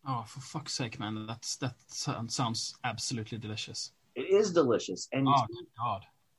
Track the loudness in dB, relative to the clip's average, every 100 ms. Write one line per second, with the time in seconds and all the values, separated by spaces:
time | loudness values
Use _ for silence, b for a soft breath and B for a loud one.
0 | -6 -4 -6 -12 -10 -10 -6 -4 -4 -4
1 | -4 -4 -6 -8 -8 -4 -4 -6 -12 -8
2 | -4 -4 -4 -2 -2 -2 -6 -6 -6 -4
3 | -4 -4 -4 -8 -8 -8 -8 -8 -10 -14
4 | _ -6 4 6 6 6 6 6 2 -6
5 | -2 2 6 6 4 -2 -12 -4 -2 -2
6 | -6 _ _